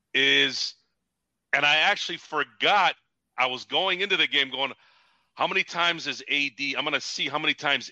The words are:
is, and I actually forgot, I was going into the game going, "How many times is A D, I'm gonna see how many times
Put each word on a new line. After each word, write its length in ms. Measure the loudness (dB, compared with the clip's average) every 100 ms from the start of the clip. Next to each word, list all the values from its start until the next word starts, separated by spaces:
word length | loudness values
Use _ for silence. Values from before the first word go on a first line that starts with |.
| _
is, 600 | 0 4 4 2 0 -6 -8 _ _ _ _ _ _ _
and 120 | 0
I 120 | 4 4
actually 420 | 4 2 -4 -8
forgot, 760 | -6 -4 -4 0 2 4 4 0 _ _ _ -2
I 80 | -2
was 180 | -2
going 380 | -4 -2 0 0
into 140 | 0 0
the 100 | 2
game 240 | 2 0
going, 220 | -2 -4 -6 _ _ _ _ _
"How 120 | -4 -2
many 180 | 0
times 420 | -2 0 0 0 -6
is 160 | -8 -4
A 220 | -2 -2
D, 240 | -4 -4 -4
I'm 80 |
gonna 160 | -2 -4
see 280 | -4 -6 -4
how 100 | -2
many 160 | -2
times 360 | -2 -2 -2 -4